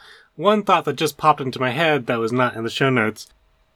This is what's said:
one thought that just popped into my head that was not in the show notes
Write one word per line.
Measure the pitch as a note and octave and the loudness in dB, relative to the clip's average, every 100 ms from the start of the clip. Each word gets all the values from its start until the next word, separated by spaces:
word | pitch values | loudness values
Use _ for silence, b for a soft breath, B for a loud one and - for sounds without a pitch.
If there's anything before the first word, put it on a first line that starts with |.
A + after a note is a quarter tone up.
| B B B - | B B B -2
one | F3+ G#3+ | 2 2
thought | G3+ F3+ | 2 2
that | D3+ C3 | 2 -2
just | D3+ - | -4 0
popped | D#3 D3 | 2 2
into | C3 B2+ | 0 -4
my | B2+ | -4
head | C#3+ E3 D3 A#2+ | 0 0 0 -2
that | A#2+ | -2
was | A2+ | -2
not | B2 B2 | 0 0
in | A#2 | -2
the | A2+ | -6
show | - C3+ | 0 0
notes | B2+ A2 A2 - _ _ _ _ | 2 0 -4 -16 _ _ _ _